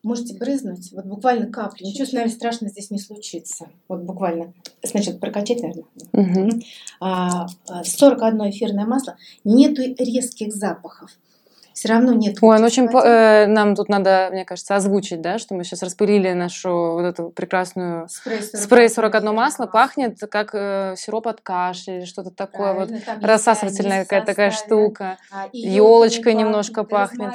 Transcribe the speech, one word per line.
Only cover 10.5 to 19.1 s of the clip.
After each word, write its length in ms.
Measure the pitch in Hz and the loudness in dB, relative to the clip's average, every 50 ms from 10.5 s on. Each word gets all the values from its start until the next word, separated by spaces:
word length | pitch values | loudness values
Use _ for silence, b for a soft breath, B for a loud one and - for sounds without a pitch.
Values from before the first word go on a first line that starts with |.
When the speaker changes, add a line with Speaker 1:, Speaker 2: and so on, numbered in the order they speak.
| 202 | -8
Speaker 1:
запахов. 560 | 202 208 185 165 - - - - - - - _ _ _ _ _ _ _ b b b b b b | -6 -6 -6 -6 -8 -14 -20 -20 -20 -20 -20 _ _ _ _ _ _ _ b b b b b b
Все 160 | - - 214 | -8 -2 0
равно 240 | 220 233 254 254 233 | 2 4 4 4 4
нет 240 | 226 214 208 202 - | 2 0 -2 2 6
Speaker 3:
Ой, 80 | 226 220 | 6 8
Speaker 1:
вот 80 | 220 220 | 8 8
Speaker 3:
ну 60 | 226 | 6
Speaker 1:
этих 60 | 233 233 | 4 4
Speaker 3:
очень 120 | 262 247 | 2 2
по-, 120 | 233 240 254 | 4 4 4
Speaker 1:
кислот. 60 | - | 6
Speaker 3:
э, 400 | 233 233 226 220 220 214 214 214 | 6 6 8 8 8 8 6 6
нам 280 | 202 214 214 208 208 202 | 6 4 4 4 2 2
тут 140 | 202 208 202 | 0 0 0
надо, 400 | 202 202 185 190 190 185 190 185 | 0 2 4 4 4 4 2 0
мне 140 | 185 190 185 | -4 -8 -8
кажется, 300 | - 185 180 - - 202 | -8 -12 -14 -6 -2 -2
озвучить, 460 | 202 190 202 196 202 202 - 180 165 | 0 0 0 0 0 -2 -4 -10 -6
да, 180 | 160 170 196 226 | -6 -6 -6 -6
что 160 | - _ 196 | -8 _ -8
мы 80 | 180 175 | -8 -8
щас 180 | 180 180 175 | -10 -10 -10
распылили 500 | 185 185 180 - 208 202 208 208 185 185 180 | -10 -10 -2 -2 2 4 4 4 4 2 0
нашу 360 | 180 175 175 180 - - 185 175 175 170 165 165 | 0 -2 -4 -6 -6 -4 -2 0 0 0 0 -2
вот 80 | 170 175 | -2 -2
эту 260 | 180 175 175 170 170 | -4 -4 -6 -10 -10
прекрасную 760 | _ - 185 175 196 185 185 180 - 185 180 175 170 170 165 175 | _ -8 -6 -2 -2 -2 -2 -2 -6 -8 -6 -6 -6 -8 -10 -12
Speaker 1:
Спрей 320 | - - - - 226 214 | -16 -14 -10 -8 -6 -6
сорок 120 | 202 - - | -8 -8 -8
одно 120 | 208 - | -10 2
Speaker 3:
спрей 220 | - 247 247 233 226 | 6 6 8 8 6
сорок 260 | 226 233 220 214 | 4 0 0 2